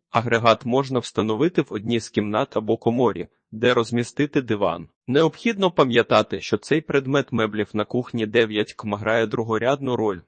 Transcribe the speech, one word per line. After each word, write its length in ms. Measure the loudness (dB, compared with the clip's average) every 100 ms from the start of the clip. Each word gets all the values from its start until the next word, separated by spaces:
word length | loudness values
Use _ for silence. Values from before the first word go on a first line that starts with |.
| _
агрегат 560 | -2 0 2 4 2 2
можна 340 | -2 0 -4
встановити 600 | -4 -4 -2 0 0 0
в 60 | -2
одній 300 | -4 -4 -4
з 100 | -2
кімнат 480 | -4 -2 -2 -2 -2
або 200 | -2 0
коморі, 500 | 0 2 0 -2 -8 _ _ -2
де 180 | 2
розмістити 680 | 2 2 -2 -2 -2 -2 -2
диван? 460 | -2 0 0 -2 -10 _ -2
Необхідно 640 | 2 2 0 -4 0 0
пам'ятати, 680 | 2 2 4 4 4 2 -4
що 160 | -4 -4
цей 240 | 0 -2
предмет 500 | 0 -2 2 0 0
меблів 380 | -2 -2 -2 -4
на 120 | -4 -2
кухні 400 | -4 -4 -4 0
дев'ять 480 | 2 2 0 -4
км 220 | -6 -8 -4
грає 320 | 0 0 0
другорядну 680 | -2 -2 -2 0 -2 -2 -2
роль. 240 | -2 -4